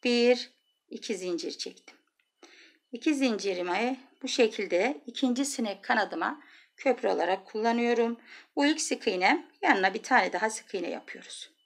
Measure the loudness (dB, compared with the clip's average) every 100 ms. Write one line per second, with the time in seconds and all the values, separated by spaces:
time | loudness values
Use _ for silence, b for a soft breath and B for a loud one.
0 | 2 4 6 4 0 _ _ _ _ -14
1 | -6 -6 -4 -6 -6 -8 -12 -12 -20 -20
2 | _ _ _ _ B B B B _ -4
3 | -2 2 0 0 -2 -2 -2 0 -2 -4
4 | -10 _ -8 2 2 2 -2 0 0 -2
5 | -10 -2 0 0 -2 -2 -4 -4 -2 0
6 | 0 -2 -4 -6 B B B _ 0 0
7 | 0 0 0 -2 -4 -2 0 2 2 2
8 | 2 -2 B B B 0 2 2 -2 -2
9 | -2 2 2 2 -2 _ 2 4 2 0
10 | 2 2 2 0 -2 -4 -8 -6 -6 -8
11 | -10 -18 -16 -18 -18 _